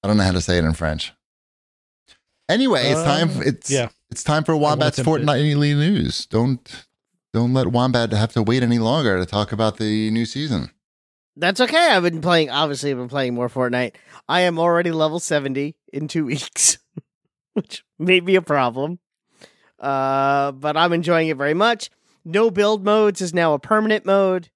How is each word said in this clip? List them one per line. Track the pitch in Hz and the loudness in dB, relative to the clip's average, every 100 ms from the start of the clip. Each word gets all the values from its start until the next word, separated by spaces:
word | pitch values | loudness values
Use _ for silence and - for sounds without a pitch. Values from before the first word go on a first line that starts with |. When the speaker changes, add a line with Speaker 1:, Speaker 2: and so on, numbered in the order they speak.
Speaker 1:
I | 98 | 2
don't | 107 | 2
know | |
how | 95 | 2
to | 92 | 0
say | 85 87 | 0 0
it | |
in | 80 | 2
French. | 78 80 78 - _ _ _ _ _ _ _ _ _ _ _ _ _ - | -2 -4 -4 -8 _ _ _ _ _ _ _ _ _ _ _ _ _ -4
Anyway, | 208 262 160 127 | 0 2 2 2
it's | 151 | 0
time. | 160 147 165 | 2 2 0
Speaker 2:
Um, | 139 | 0
Speaker 1:
It's, | 139 120 - | -2 -4 -4
Speaker 2:
yeah. | 135 117 _ _ | -2 -4 _ _
Speaker 1:
it's | 120 | -10
time | - 151 | -2 -2
for | 151 | 0
Speaker 2:
I | 160 | 0
won't | 147 151 | 2 2
Speaker 1:
Wombat's | 151 - | 0 0
Speaker 2:
attempt | |
it. | 131 160 147 | 0 0 0
Speaker 1:
fortnightly | 135 147 143 147 | 2 2 2 2
news. | 143 156 202 76 - - | 2 2 2 0 -4 -4
Don't, | 110 123 127 - - - _ _ _ _ | 0 0 -2 -6 -20 -20 _ _ _ _
don't | 113 120 | -2 0
let | 131 120 | 2 2
Wombat | 120 127 123 117 | 2 2 2 0
have | 104 110 | 0 0
to | - | 0
wait | 107 127 | 2 2
any | 120 117 | 2 2
longer | 113 147 127 92 | 2 0 0 0
to | 90 | -2
talk | 104 104 | -2 -2
about | 104 110 104 | 0 -2 -2
the | 107 110 110 | -2 -2 0
new | 113 117 | -2 -4
season. | 139 151 104 62 _ _ _ _ _ _ - | -6 -4 -4 -6 _ _ _ _ _ _ -4
Speaker 3:
That's | 175 196 | -4 0
okay. | 247 320 339 | 0 2 4
I've | 208 | 2
been | 175 165 | 0 -2
playing, | 160 170 151 | 0 2 2
obviously, | 131 156 139 143 | -2 -2 -2 -4
I've | 127 | -4
been | 123 | -6
playing | 143 127 120 | -4 -4 -2
more | 123 | -4
Fortnite. | 131 127 123 123 - _ - - | -2 -2 -2 -4 -8 _ -20 -2
I | 170 | 0
am | 180 170 | 0 2
already | 170 170 175 | 0 2 0
level | 160 156 165 | 0 -2 -2
seventy | - 151 139 135 143 - _ | -2 -2 -2 -4 -6 -10 _
in | 139 151 | -10 -6
two | 165 143 | -4 -4
<laughs> | |
weeks, | 139 - - - - _ - _ _ _ _ _ | -4 -8 -2 -2 -2 _ -20 _ _ _ _ _
which | - - - _ _ | -8 -8 -14 _ _
may | 180 185 | 2 2
be | 175 185 | 4 0
a | |
problem. | 175 143 123 123 147 175 _ _ _ _ - _ _ _ | 2 0 0 -2 -6 -8 _ _ _ _ -20 _ _ _
Uh, | 139 135 135 135 135 139 139 | -4 -2 0 0 2 2 0
but | 135 147 151 | -4 -4 0
I'm | 170 | 2
enjoying | 170 165 165 160 | 0 0 0 0
it | 139 | -2
very | 143 | -2
much. | 160 220 226 - _ _ _ 165 | 2 2 0 -8 _ _ _ -4
No | 185 226 | 0 0
build | 185 208 214 | 2 0 2
modes | 190 214 208 196 | 2 2 2 0
is | 180 175 | -4 0
now | 165 | 2
a | 147 | 0
permanent | - 220 214 214 | 0 0 2 0
mode | 190 196 190 185 175 | 2 2 2 0 -6